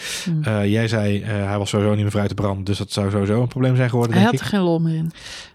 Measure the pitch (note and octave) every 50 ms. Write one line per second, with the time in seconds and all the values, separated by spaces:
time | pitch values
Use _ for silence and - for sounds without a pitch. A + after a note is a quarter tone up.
0 | - - - - - F3+ E3 D#3 D3+ A2+ G#2+ G#2 G2+ G2+ G#2 A2+ A2+ A2 A2+ A2
1 | G#2 G2+ G2+ G2 G2 G#2+ G#2 G2+ G2+ G2 G2+ G2+ G2+ - - G#2+ G2+ G#2 G#2 G#2
2 | G#2 G#2 G2 G#2 G2+ G2 G2 G2 G2+ G2+ G2 G2 F#2+ G2 G2+ - G#2 - - G#2+
3 | G2+ G2 G2+ G#2 G2 G2+ G#2 A#2 B2+ B2 - B2+ B2+ B2+ B2+ B2 B2+ A#2 A#2 A#2+
4 | A#2+ A#2 - F3+ G3 A#3 A#3+ C3+ - - - G3+ F#3 F3 E3 E3 E3 E3 D#3+ D#3+
5 | D#3+ E3 - - - - - - - - -